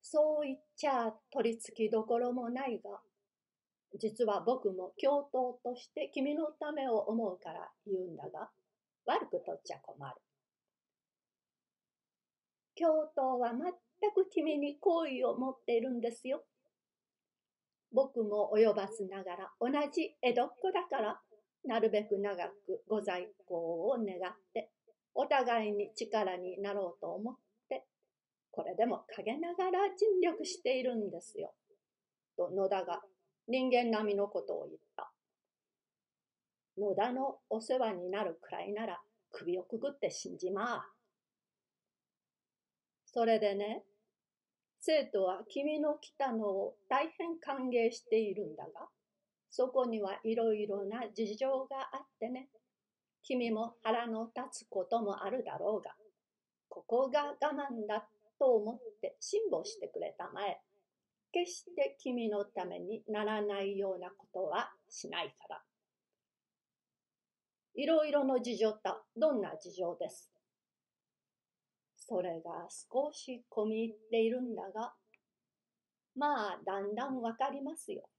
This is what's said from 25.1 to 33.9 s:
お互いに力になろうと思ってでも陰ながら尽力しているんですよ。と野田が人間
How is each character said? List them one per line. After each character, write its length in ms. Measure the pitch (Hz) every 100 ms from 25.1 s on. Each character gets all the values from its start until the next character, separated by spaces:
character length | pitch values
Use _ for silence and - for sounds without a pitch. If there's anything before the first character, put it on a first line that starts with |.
お 120 | - 285
互 420 | 277 240 233 214
い 40 |
に 200 | 208 202
力 420 | - 220 220 190 180
に 240 | 180 180
な 140 | 202
ろ 200 | 202 185 170
う 20 |
と 100 | 170
思 220 | 180 220
っ 20 |
て 60 | 262 _ _ _ 262 - _ _ _ _ _ _ - 165
で 120 | 180 240
も 180 | 202 - -
陰 220 | - 277
な 160 | 339
が 160 | 349 370
ら 0 | 359 392 370
尽 240 | 440 370
力 240 | 349 440
し 180 | - -
て 160 | - 254
い 40 |
る 140 | 254 233
ん 140 | 202
で 100 | 170
す 200 | - -
よ。 140 | - - _ _ _ _ _ _ _ -
と 140 | 175
野 180 | 185 190
田 160 | 196
が 180 | 180 170 - _ _ _ -
人 220 | 254 254
間 200 | 247 240